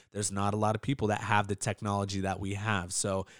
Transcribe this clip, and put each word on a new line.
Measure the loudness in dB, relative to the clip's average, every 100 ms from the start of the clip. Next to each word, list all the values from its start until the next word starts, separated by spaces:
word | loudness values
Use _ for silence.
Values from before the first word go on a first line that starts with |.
| -12
there's | -4 -2
not | 0 0 2
a |
lot | 2
of | 0
people | -2 0 0
that | 0
have | 2 2 2
the | -2
technology | -2 -4 0 0 0 0
that | -2 -2
we | -4 -4
have. | 0 0 0
So | -2 0 0 -2 -12